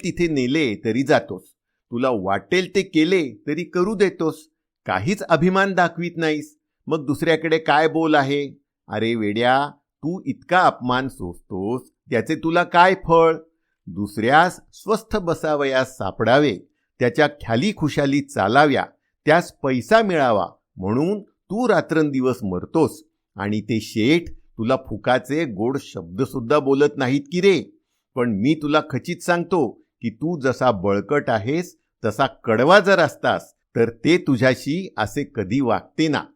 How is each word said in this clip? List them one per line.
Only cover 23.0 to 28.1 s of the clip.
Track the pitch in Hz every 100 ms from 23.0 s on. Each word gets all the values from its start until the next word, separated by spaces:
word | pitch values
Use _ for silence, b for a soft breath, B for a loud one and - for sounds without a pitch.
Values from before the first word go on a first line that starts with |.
| _ _ _ -
आणि | 101 107
ते | 104 113
शेठ | 110 113 113 170 170 - _ -
तुला | 113 131
फुकाचे | - 104 - 127 127 147
गोड | 160 95 113 135
शब्दसुद्धा | - - 85 92 131 139 113 147
बोलत | 135 139 147 147
नाहीत | 127 143 143
की | 175
रे. | 196 170 98 _ _ _ _